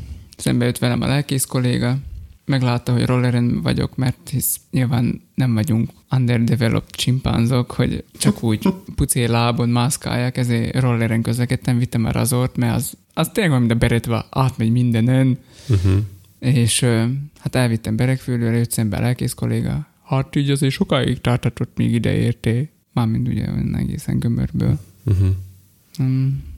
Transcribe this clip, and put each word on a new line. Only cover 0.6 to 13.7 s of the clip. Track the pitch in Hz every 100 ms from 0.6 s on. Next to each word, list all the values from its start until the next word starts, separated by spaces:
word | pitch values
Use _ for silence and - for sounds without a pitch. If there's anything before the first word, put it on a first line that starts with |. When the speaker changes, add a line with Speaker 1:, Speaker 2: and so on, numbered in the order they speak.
Speaker 1:
jött | 120 123
velem | 123 117
a | 120
lelkész | 139 143 135
kolléga, | - 131 123 123 120 135 - - - -
meglátta, | - 135 123 120 -
hogy | 120
rolleren | 117 123 123 120 120 -
vagyok, | - - - -
mert | 131 - -
hisz | 127 - - -
nyilván | 135 120 117 120 - _
nem | - 127
vagyunk | 110 107 110 123 - -
underdeveloped | 131 120 120 117 117 117 110 -
csimpánzok, | - - 127 123 120 117 127 123
hogy | - - 117 - -
csak | - -
úgy | 113 107 190 185
Speaker 2:
<laughs> | - -
Speaker 1:
pucér | 139 139 117
lábon | 117 117 117 120
mászkálják, | 120 123 - - 120 123 131
ezért | 120 117 113 -
rolleren | 127 117 113 113
közlekedtem, | 117 117 123 127 - 120
vittem | 123 117
a | 113
razort, | 123 113 123 127 -
mert | 120 120
az, | - - _
az | - 160
tényleg | - 185
van, | 127
mint | 120